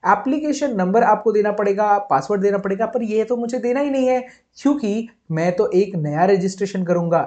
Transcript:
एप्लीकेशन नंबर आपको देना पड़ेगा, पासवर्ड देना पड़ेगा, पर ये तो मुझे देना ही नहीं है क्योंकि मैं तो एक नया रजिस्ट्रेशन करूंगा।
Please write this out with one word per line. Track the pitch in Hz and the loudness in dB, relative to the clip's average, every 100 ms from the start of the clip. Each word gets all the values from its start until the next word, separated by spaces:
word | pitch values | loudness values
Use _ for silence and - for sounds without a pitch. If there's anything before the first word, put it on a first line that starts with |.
एप्लीकेशन | 190 208 - 294 302 285 294 214 | 2 0 2 -2 -2 -2 -2 0
नंबर | 180 214 | 2 2
आपको | 196 214 233 | 4 2 2
देना | 208 208 | 2 0
पड़ेगा, | 208 202 196 208 202 202 | 0 -2 0 2 2 2
पासवर्ड | 135 - 208 | 0 0 0
देना | 196 202 | 2 0
पड़ेगा, | 196 196 226 | -2 -2 -2
पर | 240 | -2
ये | 226 214 | -2 -2
तो | 220 247 | 0 -2
मुझे | 233 247 | -4 -4
देना | 233 254 | -2 -2
ही | 285 | 0
नहीं | 269 254 | 0 2
है | 254 254 - _ - | 0 -2 -18 _ -2
क्योंकि | 277 294 220 208 226 _ _ | 0 0 -2 -4 -6 _ _
मैं | 160 170 180 | -2 -2 0
तो | 214 | 0
एक | 180 202 196 | 2 0 -2
नया | 151 147 185 | -4 0 2
रजिस्ट्रेशन | 196 190 190 196 190 | 2 0 -4 -6 -4
करूंगा। | 175 175 170 165 | -2 0 2 0